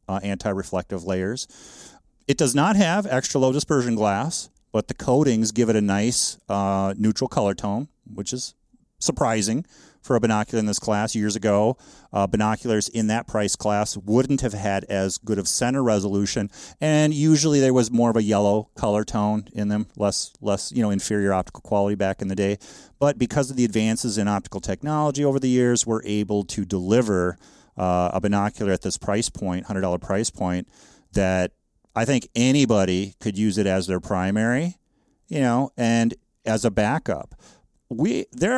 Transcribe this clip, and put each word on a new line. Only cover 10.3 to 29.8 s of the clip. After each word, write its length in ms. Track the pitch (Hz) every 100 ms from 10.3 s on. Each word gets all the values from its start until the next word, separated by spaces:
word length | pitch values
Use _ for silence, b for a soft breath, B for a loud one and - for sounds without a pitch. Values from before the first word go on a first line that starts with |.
| 107 107 113
in 60 | 107
this 140 | 101
class. 340 | - 104 110 113
Years 200 | 104 101
ago, 420 | 104 101 110 131 b b b
uh, 120 | - 98
binoculars 640 | 107 107 107 120 107 -
in 180 | 117 107
that 200 | 113 -
price 280 | 110 101 -
class 400 | 107 104 107 101
wouldn't 440 | 95 117 131 135
have 120 | 131
had 300 | 101 104 98 -
as 320 | 98 95 -
good 180 | 107 101
of 100 | 92
center 360 | - 123 135
resolution, 680 | 123 104 98 101 101 - 101 B B B
and 340 | 156 151 151
usually 460 | 151 156 151 156 143
there 140 | 135
was 180 | 127 113
more 180 | 120 117
of 60 | 113
a 80 |
yellow 460 | 104 104 104 107 104 -
color 280 | 110 104
tone 440 | 107 110 104 107 101
in 140 | - 104
them, 200 | 104 110 -
less, 360 | 101 - - -
less, 300 | 104 98 -
you 100 | 120
know, 80 | 107
inferior 440 | 98 - 107 98
optical 280 | 92 - -
quality 340 | - 104 101 101
back 260 | 98 95
in 80 | 98
the 60 | 95
day. 220 | 98 101 B B B _
But 180 | 143 120
because 320 | 123 151 127
of 60 | 131
the 80 | 120
advances 520 | 110 110 113 123 104
in 100 | 104
optical 320 | 101 - 95
technology 640 | - 113 147 151 151 143
over 160 | 143 135
the 100 | 131
years, 360 | 127 123 120 117
we're 180 | 110
able 400 | 104 104 101 104 98
to 200 | - 92
deliver, 720 | 98 90 117 113 92 90 87 b b b -
uh, 320 | 92 90 90
a 80 | 95
binocular 500 | 101 101 104 - 101
at 100 | 92
this 160 | 98 -
price 320 | - 104 -
point, 360 | - 95 90 -
hundred 160 | 98